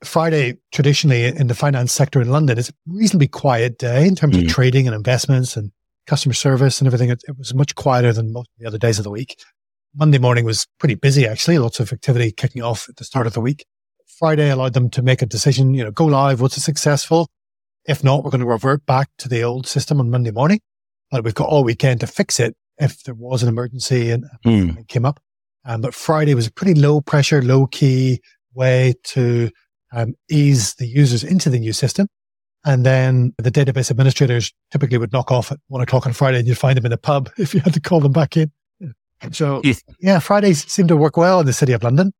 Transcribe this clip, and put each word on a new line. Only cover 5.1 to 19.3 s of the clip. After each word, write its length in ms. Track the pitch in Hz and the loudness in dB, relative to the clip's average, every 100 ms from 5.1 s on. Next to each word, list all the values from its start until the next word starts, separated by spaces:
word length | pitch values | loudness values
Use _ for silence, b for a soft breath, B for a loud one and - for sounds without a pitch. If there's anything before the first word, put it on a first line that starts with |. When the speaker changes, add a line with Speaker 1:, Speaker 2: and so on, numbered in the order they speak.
| 123 - 131 127 113 | 0 2 0 0 -6
Speaker 1:
and 140 | 101 - _ _ - | -10 -14 _ _ -4
customer 260 | 151 139 | -2 -2
service 460 | 117 143 131 135 - | -2 0 2 2 2
and 80 | 135 | 0
everything. 220 | 120 123 | 2 0
It, 120 | 120 - | -2 -8
it 100 | 135 | -14
was 160 | 131 | -6
much 220 | 131 143 - | -2 -2 -2
quieter 380 | 139 123 120 | 0 2 2
than 180 | 113 110 | 0 -4
most 160 | 120 123 _ | -8 -14 _
of 60 | |
the 60 | 117 | -12
other 100 | 107 | -4
days 200 | 117 110 | -2 -2
of 60 | |
the 80 | 104 | -6
week. 260 | 101 135 - b _ _ _ _ | -10 -14 -18 b _ _ _ _
Monday 240 | 143 156 135 | -2 2 4
morning 260 | 123 120 113 | 2 2 0
was 200 | 107 - _ | -4 -8 _
pretty 180 | 151 104 | -4 0
busy, 320 | 139 139 113 | 0 2 0
actually. 320 | 110 - 170 | -2 0 0
Lots 220 | 117 - | 0 -4
of 100 | 113 | -6
activity 400 | 117 - 123 117 | -4 -2 0 -2
kicking 300 | - 123 123 | -2 -6 -4
off 260 | 120 110 - | -6 -6 -10
at 80 | - | -20
the 80 | |
start 240 | - 131 117 | -8 -4 -4
of 60 | |
the 80 | 113 | -4
week. 240 | 120 147 _ _ _ _ _ _ | -4 -6 _ _ _ _ _ _
Friday 300 | 160 151 147 | -2 0 0
allowed 240 | 131 131 | 0 0
them 160 | 127 123 | 0 0
to 100 | - | 0
make 200 | 127 127 | 0 0
a 40 | 120 | -2
decision, 480 | 113 147 135 131 | -2 0 2 2
you 100 | 135 | 0
know, 80 | 107 | -2
go 140 | 104 160 | 0 2
live, 360 | 139 139 120 | 2 2 0
was 140 | 127 143 | -2 -2
it 40 | |
successful? 680 | 160 147 147 143 - 165 160 _ _ _ _ _ - | -6 -2 0 0 0 0 0 _ _ _ _ _ -6
If 180 | 139 | 0
not, 200 | 135 143 | 2 0
we're 80 | 139 | 0
gonna 140 | 127 123 | -2 -2
revert 400 | 113 135 143 - | -2 0 -2 0
back 240 | 131 139 - | -2 -2 -8
to 100 | |
the 140 | 120 | -6